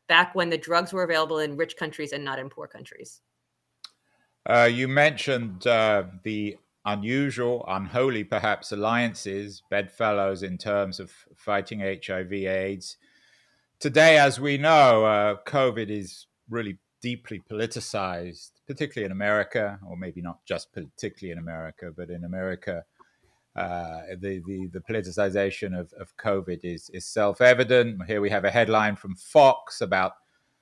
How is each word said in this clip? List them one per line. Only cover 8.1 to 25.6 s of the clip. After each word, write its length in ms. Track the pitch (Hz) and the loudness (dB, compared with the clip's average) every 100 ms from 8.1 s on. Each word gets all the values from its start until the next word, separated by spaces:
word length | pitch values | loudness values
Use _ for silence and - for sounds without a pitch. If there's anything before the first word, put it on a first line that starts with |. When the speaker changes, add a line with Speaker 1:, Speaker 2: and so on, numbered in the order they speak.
| 113 | 0
Speaker 2:
perhaps, 480 | 101 107 107 101 - | -2 -2 0 -2 -4
alliances, 920 | 104 107 117 120 95 101 98 101 95 - | -4 0 0 -2 -4 -8 -8 -8 -14 -4
bedfellows 720 | 101 95 - 110 101 98 95 | -4 -4 -2 0 2 0 -2
in 160 | 95 90 | -6 -8
terms 400 | 110 101 98 92 | -2 -2 -2 -6
of 140 | 90 - _ _ | -14 -18 _ _
fighting 440 | - 101 98 107 | -4 -4 -4 -6
H 300 | 98 95 - | -6 -6 -6
I 140 | 92 | -6
V 220 | 92 101 95 | -4 -4 -2
aids. 500 | 95 95 98 - - _ _ _ _ _ _ _ - | -2 -2 -6 -12 -18 _ _ _ _ _ _ _ -8
Today, 400 | 147 139 160 156 | 0 6 8 8
as 220 | 143 127 | 6 2
we 180 | 143 139 | -2 0
know, 460 | 151 156 135 113 | 4 8 8 8
uh, 320 | 107 104 104 101 - | 6 4 2 0 -2
covid 440 | 147 131 113 104 | 2 2 0 -4
is 360 | 104 92 - - _ - | -6 -8 -14 -20 _ -10
really 280 | 117 107 95 _ _ | -8 -6 -10 _ _
deeply 400 | 123 120 - 104 - | -8 -8 -10 -14 -10
politicized, 1040 | 107 113 113 - 110 95 90 90 85 - _ - | -6 -4 -6 -8 -4 -4 -6 -10 -14 -20 _ -14
particularly 400 | 139 151 - 101 | -8 -6 -4 -6
in 60 | |
America, 640 | 95 104 107 98 120 104 101 95 | -2 0 2 0 -2 -4 -6 -14
or 80 | 87 | -12
maybe 240 | 92 90 | -12 -10
not 240 | 87 82 | -12 -12
just 280 | - 85 - | -8 -8 -8
particularly 580 | - 76 - 107 - 92 | -16 -16 -12 -12 -10 -14
in 80 | 85 | -12
America, 540 | 82 82 80 - 90 80 | -12 -12 -14 -14 -16 -14
but 140 | 85 | -14
in 140 | 87 | -12
America, 600 | 87 92 92 90 - 87 - _ _ _ _ _ _ | -10 -8 -6 -8 -8 -10 -10 _ _ _ _ _ _
uh, 460 | - 90 87 82 82 85 92 | -8 -6 -6 -8 -12 -14 -10
the, 240 | 98 95 | -8 -8
the, 220 | 85 95 95 | -8 -10 -10
the 80 | 90 | -10
politicization 1000 | - 110 92 90 101 98 98 95 | -6 -6 -6 -2 0 0 -2 -2